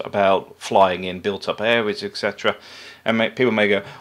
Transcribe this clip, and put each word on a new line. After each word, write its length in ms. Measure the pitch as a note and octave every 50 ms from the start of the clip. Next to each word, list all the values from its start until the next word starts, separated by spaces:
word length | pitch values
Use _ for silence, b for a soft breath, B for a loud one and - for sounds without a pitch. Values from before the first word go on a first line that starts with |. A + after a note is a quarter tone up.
| -
about 500 | - - G#2 G2+ G2 G2 F2+ - - - -
flying 460 | - - - G2+ F#2+ F#2+ F2+ F2 F#2
in 160 | F#2 F2+ F2
built-up 400 | E2+ G#2 G2 F#2+ - - E2 -
areas, 420 | G#2 A2+ A#2 A#2 A2 G#2 G2+ - G#2
et 140 | G2+ -
cetera. 400 | - - G#2 G2 - - G#2+ G2 B B B B B B B B B -
And 140 | - A2+ A2+
may, 120 | A2 A2
people 220 | - - B2+ A#2+ A2
may 160 | G#2 G#2 G2+
go, 140 | G2+ G2 G2 B B B